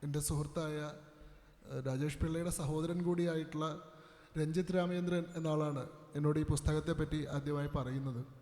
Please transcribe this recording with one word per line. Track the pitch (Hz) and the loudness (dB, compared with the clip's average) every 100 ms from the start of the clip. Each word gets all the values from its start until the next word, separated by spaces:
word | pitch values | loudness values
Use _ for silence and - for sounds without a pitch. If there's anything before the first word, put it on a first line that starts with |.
എൻ്റെ | 147 147 | -4 -2
സുഹൃത്തായ, | 143 151 147 170 156 151 151 151 - - - - - - | 0 0 -2 -2 -2 -4 -6 -8 -16 -20 -20 -20 -20 -20
ഏഹ്, | - 131 | -10 -4
രാജേഷ് | 131 131 151 - | -2 0 0 2
പിള്ളയുടെ | 160 165 170 | 0 0 0
സഹോദരൻ | 170 143 156 165 175 | 0 0 0 0 0
കൂടിയായിട്ടുള്ള | 175 175 170 160 156 156 156 160 - - - - - 156 | 2 2 2 2 -2 -2 -2 -4 -10 -20 -20 -20 -8 -2
രഞ്ജിത്ത് | 156 175 180 | 2 2 4
രാമചന്ദ്രൻ | 180 175 180 175 175 170 | 4 4 2 2 2 0
എന്ന | 165 156 | -2 2
ആളാണ് | 151 151 139 - - - | 2 2 -2 -6 -12 -6
എന്നോട് | 147 151 156 | 2 4 4
ഈ | 151 | 4
പുസ്തകത്തെപ്പറ്റി | 147 151 156 165 156 147 151 139 | 2 2 2 2 0 0 0 -2
ആദ്യമായി | 143 143 143 143 | -2 0 -2 0
പറയുന്നത്. | 147 127 135 135 120 - - | -2 -2 -2 -2 -4 -8 -12